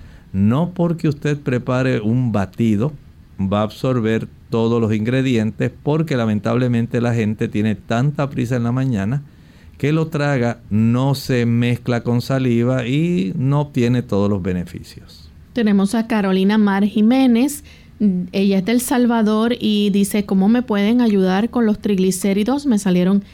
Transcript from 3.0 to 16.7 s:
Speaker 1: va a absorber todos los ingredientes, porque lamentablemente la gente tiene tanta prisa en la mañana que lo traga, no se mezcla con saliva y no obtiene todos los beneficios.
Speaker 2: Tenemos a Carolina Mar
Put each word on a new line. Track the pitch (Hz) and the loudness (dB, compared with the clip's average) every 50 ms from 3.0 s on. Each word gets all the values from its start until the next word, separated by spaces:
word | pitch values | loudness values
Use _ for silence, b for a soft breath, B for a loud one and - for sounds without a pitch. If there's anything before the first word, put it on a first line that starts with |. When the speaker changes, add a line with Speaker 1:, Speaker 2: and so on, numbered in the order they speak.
| - - - - - - - - | -16 -20 -20 -20 -20 -14 -8 -6
Speaker 1:
va | 95 95 98 104 | -4 -2 0 0
a | 107 | -2
absorber | 104 - - - 135 127 123 110 110 110 110 - - - - - - | -2 -4 -4 -2 -2 0 0 0 0 0 -2 -4 -6 -14 -18 -10 -4
todos | - 117 113 113 117 117 | -2 0 0 2 2 2
los | 113 107 107 | 0 0 0
ingredientes, | 107 107 113 123 135 131 135 127 113 107 110 104 - 131 123 - - - | -2 -2 -2 0 0 0 0 0 0 0 -2 -2 -4 -4 -6 -6 -6 -4
porque | 143 147 160 160 160 143 | -2 -2 -2 0 -2 -2
lamentablemente | 123 113 110 107 104 101 117 117 123 127 123 120 117 117 113 - 120 | -2 0 0 0 -2 -2 -2 0 0 0 0 0 0 -2 -2 -2 -2
la | 117 120 117 | 0 0 0
gente | 117 110 104 110 - 117 107 | 0 0 -2 -2 -2 -4 -4
tiene | - 107 104 110 104 | -2 -2 0 0 -2
tanta | 101 - - 113 117 127 151 143 139 147 135 | -4 -4 -4 -2 0 0 0 -2 -2 -4 -4
prisa | 139 131 127 113 131 | -4 -4 -4 -2 -2
en | 123 117 | -2 -2
la | 117 120 | -2 -2
mañana | 131 131 135 123 98 95 101 127 143 143 B B B B B B B B B B B | -2 -2 -2 -2 -2 -2 -2 -4 -4 -6 B B B B B B B B B B B
que | - 143 156 | -2 0 0
lo | 160 160 | 0 -2
traga, | 156 160 151 143 143 143 131 120 117 113 - - - | -2 -2 -2 -2 0 0 0 0 -2 -4 -6 -6 -4
no | 101 107 110 113 117 123 131 139 139 | 0 0 2 2 2 2 2 0 0
se | 139 - - 131 123 120 | -2 -2 -2 0 0 2
mezcla | 117 117 117 120 120 123 117 - - 123 117 110 | 2 2 2 2 0 0 -2 -2 -2 -4 -2 -2
con | 123 120 120 120 | -2 -2 -2 0
saliva | - 139 131 131 127 117 117 117 123 127 131 120 | -2 -2 0 0 0 2 2 2 0 0 -2 -2
y | 113 135 147 165 175 175 180 190 190 165 | -2 -2 0 0 0 0 -2 -2 -4 -4
no | 156 127 135 143 147 147 | -2 -2 0 0 0 -2
obtiene | 143 - 131 117 120 123 123 120 | -2 -2 0 0 2 2 0 -2
todos | - 101 98 101 101 | -2 0 0 0 0
los | 104 98 85 | 0 -2 -2
beneficios. | 95 92 90 85 80 - - - - - - - - - - - - - - - - - | -2 -4 -4 -4 -8 -10 -16 -16 -16 -20 -20 -20 -20 -20 -20 -20 -20 -20 -20 -20 -10 -4
Speaker 2:
Tenemos | 247 226 208 202 196 190 196 - | -2 0 2 2 2 2 0 0
a | 226 226 | -2 -2
Carolina | 226 233 214 202 196 185 185 190 196 214 220 | 0 -2 0 0 0 2 2 2 2 4 4
Mar | 208 202 | 2 2